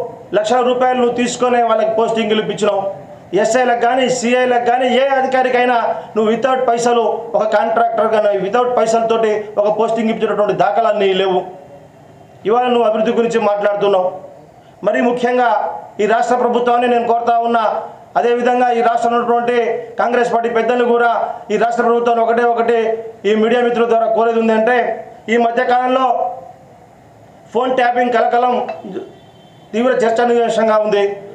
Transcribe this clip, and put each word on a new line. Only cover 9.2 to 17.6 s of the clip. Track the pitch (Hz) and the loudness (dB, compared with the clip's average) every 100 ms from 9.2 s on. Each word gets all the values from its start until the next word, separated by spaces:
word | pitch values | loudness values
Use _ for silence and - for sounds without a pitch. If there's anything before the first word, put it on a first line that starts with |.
| 220 214 214 - | 0 -2 -4 -2
ఒక | 208 214 | 0 0
పోస్టింగ్ | 226 226 220 | 0 0 -2
ఇప్పించినటువంటి | 190 214 202 208 | -2 -2 0 0
దాఖలాలు | 170 190 208 226 208 | 0 0 2 0 2
నీ | 196 | 0
లేవు. | 185 190 175 - - - - - - - - - - 185 | 0 0 -2 -4 -14 -20 -20 -20 -20 -20 -20 -20 -8 0
ఇవాళ | 240 247 | 0 2
నువ్వు | 240 220 | 2 2
అభివృద్ధి | 220 214 | 0 0
గురించి | 196 226 226 | 0 0 0
మాట్లాడుతున్నావు. | 208 202 202 202 196 190 185 - - - - - - - | 0 0 0 0 2 2 0 -6 -16 -20 -20 -20 -20 -6
మరి | 185 254 | -2 0
ముఖ్యంగా | 240 240 240 247 240 208 - - - - | 0 0 0 0 0 0 -4 -8 -14 -4
ఈ | 202 | 0
రాష్ట్ర | - - 247 | 0 0 0
ప్రభుత్వాన్ని | 240 240 240 240 247 | 0 -2 0 0 2
నేను | 240 226 | 0 0
కోరుతా | 233 233 233 | -2 0 0
ఉన్నా, | 233 233 | 0 0